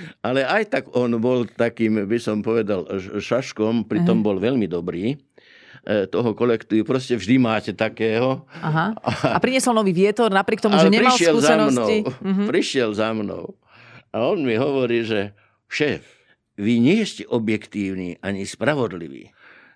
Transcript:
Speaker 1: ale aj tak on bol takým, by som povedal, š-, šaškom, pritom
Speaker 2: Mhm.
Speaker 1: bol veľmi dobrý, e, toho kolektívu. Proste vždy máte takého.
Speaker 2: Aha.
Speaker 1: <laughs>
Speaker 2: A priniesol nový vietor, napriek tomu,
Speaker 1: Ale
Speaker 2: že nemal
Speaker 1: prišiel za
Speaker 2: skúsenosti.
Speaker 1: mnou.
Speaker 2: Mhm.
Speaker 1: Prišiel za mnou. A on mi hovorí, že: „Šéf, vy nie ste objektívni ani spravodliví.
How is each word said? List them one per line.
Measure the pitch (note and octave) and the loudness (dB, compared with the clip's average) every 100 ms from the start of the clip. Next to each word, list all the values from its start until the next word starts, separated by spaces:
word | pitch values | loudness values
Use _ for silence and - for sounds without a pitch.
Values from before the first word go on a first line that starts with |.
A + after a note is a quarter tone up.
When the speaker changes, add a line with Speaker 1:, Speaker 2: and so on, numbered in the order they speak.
| E3 - | -18 -8
Speaker 1:
ale | A#2 C3 | -2 0
aj | C3 G3+ G#3+ | 0 0 -2
tak | - C3 | -4 -2
on | B2 B2 A#2 | -2 0 0
bol | A#2+ B2+ G#2+ | 0 0 -2
takým, | - A#2 A#2 A2+ A2 | -2 -2 0 0 0
by | G2 A#2 | 0 -2
som | A2 G#2+ | -2 -2
povedal, | G#2+ A#2 G#2 F#2+ D#2+ | 0 -2 0 -4 -4
š-, | G2 F#2 G#2 | -6 -6 -8
šaškom, | - A#2+ C3 - G#2+ A#2 G#2 | -2 -2 -2 -2 0 0 -2
pritom | A#2 E3+ A2+ | 0 2 2
Speaker 2:
Mhm. | G#2+ | 0
Speaker 1:
bol | F#2+ | 0
veľmi | G#2+ C3+ F#2+ | 0 0 -2
dobrý, | F2 F2 E2+ G#2+ D3 _ _ _ - - - | -4 -6 -4 -4 -6 _ _ _ -20 -20 -14
e, | - G#2+ | -4 -2
toho | F#2+ F#2 A#2+ | 0 0 -2
kolektívu. | G#2+ A#2+ A2+ - A2 | 0 0 0 0 0
Proste | A2 C3 C3 | 0 -2 -2
vždy | A#2+ F#2+ C3 | -2 2 4
máte | A#2+ A2 - | 4 0 -4
takého. | F#2+ A2 - A2 A2+ B2+ C#3 - E3 | -2 -4 0 -2 0 0 -2 -8 -8
Speaker 2:
Aha. | E3 D#3+ F#3 A3 - | -2 0 -2 -4 -6
Speaker 1:
<laughs> | - C3+ | -2 0
Speaker 2:
A | C#3+ | 2
priniesol | A#3+ C4 B3 | 2 2 2
nový | A3+ G3 | 2 2
vietor, | E3+ G3+ G#3 A3+ | 4 2 2 2
napriek | F#3+ G3 G#3+ | 2 0 0
tomu, | G#3+ | 2
Speaker 1:
Ale | G3 | 4
Speaker 2:
že | F#3+ | 6
nemal | G#3 B3 | 6 4
Speaker 1:
prišiel | B3+ E3+ D#3 | 4 4 4
za | D3+ | 4
Speaker 2:
skúsenosti. | - C#3+ C3+ - G#3+ | 4 4 2 2 0
Speaker 1:
mnou. | G#3 - G3 | -2 -4 -2
Speaker 2:
Mhm. | G3 | 0
Speaker 1:
Prišiel | G#3 G#3 - C3+ A2+ | 0 -2 -2 0 0
za | G#2 A2 | 0 -2
mnou. | A2 G2+ F2+ - - _ - - - _ | -2 -6 -8 -12 -16 _ -20 -20 -20 _
A | A2 B2+ | -2 0
on | G3 | 0
mi | C3+ A2+ | 0 0
hovorí, | C#3+ C3+ B2 A#2 A2 | 0 0 0 0 0
že: | G#2+ G2+ - _ _ | -2 -4 -10 _ _
„Šéf, | _ - D3 F#2 - _ _ _ _ - | _ -2 -2 -2 -10 _ _ _ _ -4
vy | G2+ A#2+ | 0 4
nie | B2 A3 | 4 2
ste | G#3 - | 0 -8
objektívni | - A#2+ A2 G#2+ - G#2 G2 F#2+ F2+ E2+ | -4 -2 -2 -4 -4 -6 -4 -6 -8 -8
ani | F#2+ G2 | -8 -6
spravodliví. | F#2+ - A#2 D3+ A2+ F2+ D#2+ C2 - _ - - - | -8 -4 -2 -2 -4 -6 -12 -16 -20 _ -20 -20 -20